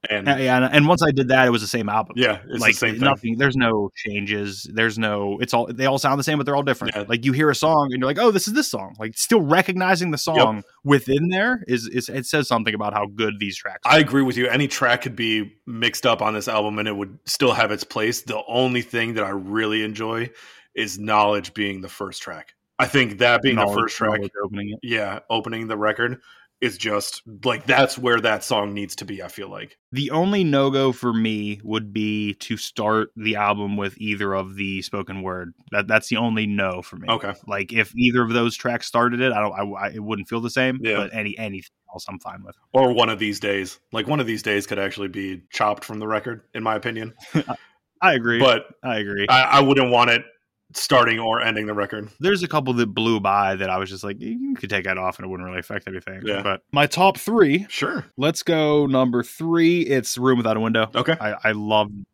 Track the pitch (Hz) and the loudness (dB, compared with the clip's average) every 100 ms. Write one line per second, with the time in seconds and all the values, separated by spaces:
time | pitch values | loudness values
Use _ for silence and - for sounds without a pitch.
0 | - 107 104 135 131 127 127 147 147 170 | -2 -2 2 2 4 4 4 4 6 4
1 | 160 135 127 131 127 120 104 120 104 107 | 4 2 4 6 6 4 0 -4 0 -2
2 | 104 120 120 101 - 117 110 107 117 110 | -2 0 0 0 -6 2 2 4 0 2
3 | 139 139 117 113 139 127 120 110 98 - | 0 0 -2 2 2 4 2 2 -2 -6
4 | 107 104 101 104 101 98 - 107 113 107 | -8 -6 -4 -4 -4 -8 -8 0 0 0
5 | 110 104 101 101 123 120 120 120 135 135 | -2 0 -2 -2 0 0 0 0 0 2
6 | 139 139 135 151 135 143 139 127 101 107 | 2 0 0 0 0 0 0 -2 -2 -4
7 | 104 120 131 131 151 135 156 156 139 127 | -2 0 2 4 2 4 4 4 2 0
8 | 131 147 233 196 208 240 - 107 95 104 | -2 4 4 4 0 -2 -2 -4 -10 -10
9 | 110 - - 233 147 165 190 185 185 185 | -10 -4 2 4 6 2 2 0 2 2
10 | 180 147 - 160 120 107 - _ 139 143 | 0 -2 0 4 4 2 -10 _ 4 4
11 | 127 139 170 185 220 247 190 123 113 127 | 4 0 2 0 0 -2 -2 -2 -2 -6
12 | - - 120 151 139 117 110 104 104 104 | -6 -8 -2 -2 0 0 0 -2 -2 -2
13 | 104 101 107 104 101 95 - 92 - 156 | -4 -2 -2 -2 -8 -8 -12 -4 4 4
14 | 147 139 131 120 123 123 143 - 127 123 | 6 2 2 0 0 2 0 0 2 2
15 | 127 113 113 110 101 _ - 117 117 - | -2 -4 0 0 -2 _ -14 -2 -2 2
16 | 123 113 107 107 101 110 107 107 107 101 | 0 2 0 -2 -2 0 0 -2 -4 -4
17 | 98 - - - 127 113 110 104 - 113 | -8 -10 -8 0 2 4 2 0 -6 -2
18 | 110 120 - 107 - 120 127 123 117 120 | -2 -2 -6 -8 -2 0 2 0 -2 -4
19 | 117 110 98 98 95 110 110 110 107 107 | -2 -2 -4 -6 -4 -2 0 -2 -4 -6
20 | 113 113 120 - - - _ - 107 92 | -6 -6 -8 -12 -20 -20 _ -8 -6 -6
21 | 104 107 104 104 95 - 101 95 92 - | 0 4 4 2 -4 -6 -4 -4 -12 -10
22 | 98 - - - - _ _ - 123 143 | -10 -10 -14 -14 -16 _ _ -4 0 2
23 | 120 98 120 117 135 113 101 101 110 - | 0 2 4 4 4 2 2 0 -2 -2
24 | 110 107 98 101 101 98 101 110 120 113 | -2 -2 -4 -6 -8 -6 -8 -10 -6 -4
25 | 101 98 _ 113 113 113 110 107 107 107 | -4 -8 _ -4 -2 -6 -6 -2 -2 0
26 | 120 127 _ - _ _ 123 - 110 104 | -4 -4 _ -20 _ _ -6 -4 -2 -2
27 | - - - 104 131 113 - 131 131 - | -4 -12 -16 -4 -2 -2 2 4 4 2
28 | 123 117 113 107 - 113 104 101 98 - | 2 2 2 0 0 0 0 -4 -8 -10
29 | 95 98 90 - 95 98 - _ _ 127 | -12 -12 -12 -12 -14 -12 -16 _ _ -6
30 | 143 156 185 208 170 143 139 135 135 123 | -2 0 2 2 4 4 4 4 2 0
31 | 123 113 110 107 104 104 107 110 104 104 | 0 0 0 0 -4 -8 -4 -4 -4 -4
32 | 107 107 104 98 - 110 - - 107 110 | -2 -2 -4 -6 -8 -8 -6 -2 2 2
33 | 110 - 107 104 104 104 101 101 98 - | 0 -4 -4 0 0 0 -2 -2 -4 -6
34 | 107 101 101 95 95 98 98 95 90 104 | -6 -2 0 -2 -4 -6 -6 -6 -6 -8
35 | 95 95 95 90 87 - - 104 98 110 | -6 -8 -6 -6 -10 -14 -4 -4 2 0
36 | - 110 117 110 107 104 95 90 - 92 | 2 -2 0 0 0 0 -2 -4 -10 -12
37 | - 113 101 98 - 101 95 113 104 120 | -4 -2 -2 -10 -8 -6 -2 0 0 2
38 | 123 123 113 120 117 - 123 120 - 120 | 2 2 2 2 0 -2 -6 -6 -2 0
39 | 120 120 131 107 104 92 101 95 98 110 | 0 2 0 0 -2 -2 -6 -6 -8 -8
40 | 104 107 98 117 117 131 131 131 113 104 | -8 -8 -6 -6 -4 0 0 0 -2 -2
41 | 101 113 104 101 107 95 - _ _ 107 | -2 -6 -6 -6 -8 -10 -14 _ _ -16
42 | - 101 98 92 95 - _ 127 131 120 | -14 -12 -14 -16 -20 -20 _ 4 4 4
43 | 113 104 107 101 104 98 92 - _ 113 | 2 0 -4 -2 -2 -2 -4 -12 _ -8
44 | 113 147 117 107 110 104 101 101 98 98 | -4 -2 -2 -4 -2 -2 -2 -4 -4 -6
45 | 98 98 95 90 _ - 107 104 - 110 | -8 -8 -8 -10 _ -2 0 -2 -8 -8
46 | 107 107 120 113 _ - 113 110 117 113 | -2 -4 -4 -12 _ -6 -2 -2 -4 -6
47 | 113 - - 160 - 123 _ _ _ _ | -10 -16 -4 -4 -4 -10 _ _ _ _
48 | 185 139 117 117 135 113 - - 131 110 | 2 2 2 4 4 2 -2 -12 -6 -4
49 | 101 101 104 127 131 139 139 135 127 120 | -4 -4 4 4 6 6 6 4 4 4
50 | 120 117 - _ _ _ _ - - 135 | 6 4 0 _ _ _ _ -8 2 4
51 | 117 113 113 117 117 107 107 104 98 107 | 4 2 0 0 0 -2 -4 -4 -4 -6
52 | 107 _ 165 202 175 151 135 123 113 101 | -12 _ 0 0 0 0 0 0 0 0
53 | 113 110 98 101 98 98 95 92 95 95 | 0 2 2 2 2 0 -2 -2 -4 -8
54 | 101 101 - 117 135 269 95 104 92 92 | -10 -10 -8 -8 -6 -6 -4 -4 -2 -2
55 | 92 - 92 92 90 90 - 104 - 95 | -4 -6 -10 -10 -8 -8 -8 -10 -8 -12
56 | - 95 107 101 101 95 _ 143 147 - | -12 -10 -4 -2 -2 -4 _ 2 2 4
57 | 190 190 - 226 160 160 208 - 214 330 | 2 2 -2 4 4 4 -2 -6 -4 -4
58 | - - 143 165 - 160 151 151 143 131 | -10 -2 -2 0 0 2 4 4 4 2
59 | 127 120 120 - 165 165 165 175 160 135 | 2 0 -4 -6 0 4 4 4 2 0
60 | 123 123 131 123 110 110 113 113 110 - | 0 0 2 4 2 0 2 2 2 0
61 | 127 160 107 104 110 107 104 107 104 101 | 0 0 -2 -2 -2 -2 2 2 2 -4
62 | 98 | -18